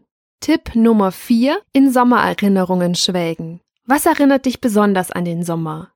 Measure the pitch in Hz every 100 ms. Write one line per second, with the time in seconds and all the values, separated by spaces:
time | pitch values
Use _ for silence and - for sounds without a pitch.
0 | _ _ _ _ - 320 - 226 226 220
1 | 190 185 - 233 254 349 - 269 269 247
2 | 247 240 - 175 202 196 180 185 175 175
3 | - 180 170 165 165 175 _ _ - 285
4 | 349 311 285 269 262 - 254 208 208 190
5 | 180 - 175 170 170 165 160 156 170